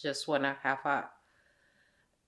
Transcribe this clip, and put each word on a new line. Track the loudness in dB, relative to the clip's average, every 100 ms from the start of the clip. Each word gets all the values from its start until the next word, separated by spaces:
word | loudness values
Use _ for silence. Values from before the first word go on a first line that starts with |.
just | -4 -2 0
wanna | 2 2 0
have | 0 0
a, | 0 0 -2 -14 _ _ _ _ _ _ _ _ _ _